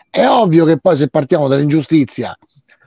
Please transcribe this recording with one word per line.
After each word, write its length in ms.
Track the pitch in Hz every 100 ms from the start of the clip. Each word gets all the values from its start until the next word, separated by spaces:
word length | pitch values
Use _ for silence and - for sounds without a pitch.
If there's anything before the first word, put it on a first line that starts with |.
| _
È 160 | - 247
ovvio 380 | 262 202 160
che 140 | 156 160
poi 180 | 160 147
se 120 | 143
partiamo 400 | 156 135 170 139
dall'ingiustizia, 880 | 139 147 156 139 156 127 - 104 - _ _ _ _